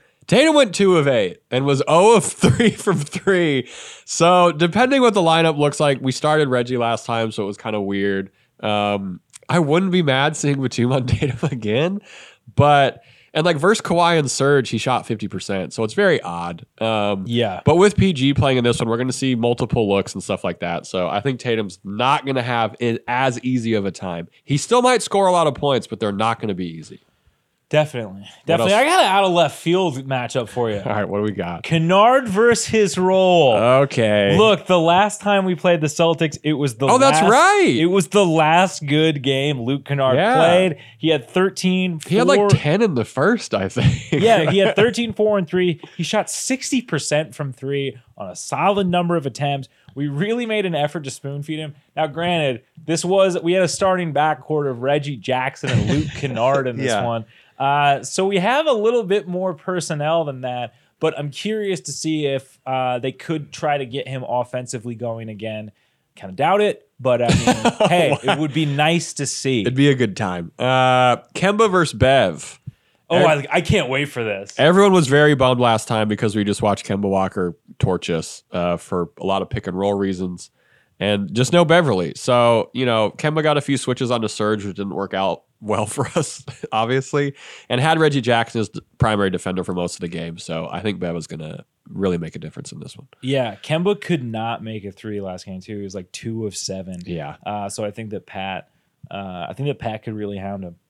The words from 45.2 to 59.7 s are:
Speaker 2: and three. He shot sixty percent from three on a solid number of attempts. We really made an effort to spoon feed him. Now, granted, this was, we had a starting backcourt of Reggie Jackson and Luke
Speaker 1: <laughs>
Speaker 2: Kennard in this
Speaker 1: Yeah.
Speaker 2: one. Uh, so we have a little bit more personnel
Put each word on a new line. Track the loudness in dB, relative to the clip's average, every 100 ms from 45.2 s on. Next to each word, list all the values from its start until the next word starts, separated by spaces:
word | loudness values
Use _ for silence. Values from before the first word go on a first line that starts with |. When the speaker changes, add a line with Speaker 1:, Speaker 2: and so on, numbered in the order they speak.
| 0 0
Speaker 2:
and | 0
three. | 0 0 -2 -8 -8
He |
shot | -2 -2 -2
sixty | -6 -4 -4 -2 -4
percent | -2 -4 -2 -2 -2
from | -8 -10
three | -8 -6 -4 -4 -8 _ -16
on | -14
a | -12
solid | -8 -2 0 2 0
number | 0 0 -2
of | -4
attempts. | -4 -4 -4 -8 _ _ -8
We | -6
really | -2 -2 -2 -2
made | -2
an | -2 0
effort | -2 -4
to | -10
spoon | -10 -10 -10
feed | -8 -8
him. | -10 -14 _ -4
Now, | -4
granted, | -2 -2 0 0 -2 -10 -14
this | -4 -4
was, | 2 2 4 2
we | 0
had | 0
a | 0
starting | 0 0 0 0
backcourt | 0 0 0 -4 -4 -2
of | -4
Reggie | 0 0 -2 -6
Jackson | -4 -2 -2 -4 -2
and | 0 0
Luke | 0 -2
Speaker 1:
<laughs> |
Speaker 2:
Kennard | -6 -6 0 2 2 0
in | -4
this | -2
Speaker 1:
Yeah. | 0
Speaker 2:
one. | -2 -4 -8 _ _ -4
Uh, | 0 2 4 2
so | -2 -2 0
we | 2
have | 2 2 2
a |
little | 2 2 0
bit | 0 -2 -2
more | -6 -6
personnel | -6 -6